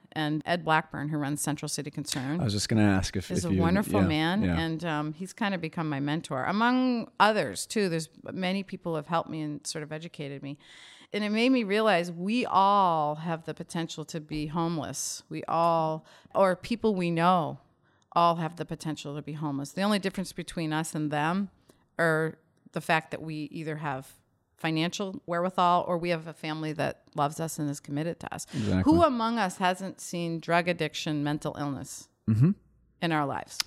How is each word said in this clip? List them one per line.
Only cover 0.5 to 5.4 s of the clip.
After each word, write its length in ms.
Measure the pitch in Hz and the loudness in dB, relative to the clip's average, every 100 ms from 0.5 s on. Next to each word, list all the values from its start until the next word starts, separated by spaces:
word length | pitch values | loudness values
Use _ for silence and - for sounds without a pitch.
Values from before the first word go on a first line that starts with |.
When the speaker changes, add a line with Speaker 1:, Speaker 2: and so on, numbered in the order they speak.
| 175 160 | -2 2
Speaker 1:
Blackburn, 420 | 156 - - 147 | 2 2 -6 -4
who 100 | 156 | -2
runs 240 | 143 147 | -2 -2
Central 280 | - 135 151 | -2 -4 -4
City 200 | - 143 | -6 -6
Concern, 520 | 151 139 147 131 165 | -8 -6 -4 -2 0
Speaker 2:
I 20 | |
was 80 | 123 | 0
just 160 | 101 - | 0 2
gonna 140 | 110 | 4
ask 320 | 104 95 92 98 | 6 4 2 -4
if, 160 | - | -2
Speaker 1:
is 140 | 180 170 | -2 2
Speaker 2:
if 60 | |
Speaker 1:
a 20 | |
Speaker 2:
you 80 | 95 | 2
Speaker 1:
wonderful 400 | 180 180 208 202 | 4 4 2 2
Speaker 2:
yeah, 60 | 185 | 4
Speaker 1:
man. 360 | - 160 196 | 4 2 2
Speaker 2:
yeah. 160 | 196 - | 2 0
Speaker 1:
And, 240 | 165 160 | 0 -2
um, 300 | 170 151 151 | -2 -2 -4
he's 180 | 156 185 | -6 -12
kinda 260 | - | -4